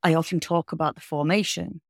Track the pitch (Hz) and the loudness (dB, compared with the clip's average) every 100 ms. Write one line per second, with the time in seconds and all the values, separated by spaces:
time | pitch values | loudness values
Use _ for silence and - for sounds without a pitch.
0 | 180 160 165 175 - 170 165 165 156 - | 4 4 2 -2 0 -2 -2 -4 -4 -4
1 | - 151 147 196 202 - 175 180 _ | -8 -2 2 2 0 -4 -8 -12 _